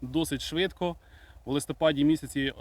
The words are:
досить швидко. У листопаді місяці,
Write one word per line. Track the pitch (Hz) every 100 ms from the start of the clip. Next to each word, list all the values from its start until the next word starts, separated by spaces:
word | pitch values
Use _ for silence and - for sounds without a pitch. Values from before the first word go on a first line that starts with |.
досить | 127 156 160 135
швидко. | - 160 185 - 175 165 - - - -
У | 123
листопаді | 139 - 139 160 143
місяці, | 147 156 135 139 135 131